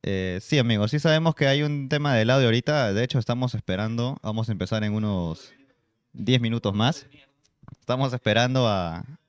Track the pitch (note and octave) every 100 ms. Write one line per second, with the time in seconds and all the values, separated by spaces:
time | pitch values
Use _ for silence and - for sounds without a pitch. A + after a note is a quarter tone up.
0 | - F#2+ F#2 F2+ - D3+ A#2 G#2+ G#2 D3
1 | E3 D#3 E3 - C#3 C#3 D3 D3 C3+ D3
2 | D3 A#2+ A2 C3+ A#2+ A#2 C3 D3+ A#2 G2+
3 | B2 C3+ A2+ A#2+ B2+ G#2+ - F#2 A2 A#2
4 | B2 C#3+ A2 A2 A2+ G2 F#2 A2 G#2+ G#2+
5 | G#2+ F#2+ E2+ E2 - _ _ _ _ _
6 | _ - G#2+ B2+ A#2 A#2 G#2 G#2 A#2 E3+
7 | - - _ _ _ _ - - - B2+
8 | C#3 B2 G#2+ G#2+ B2 C3 A#2+ G2 E2+ E2+
9 | A#2 D#3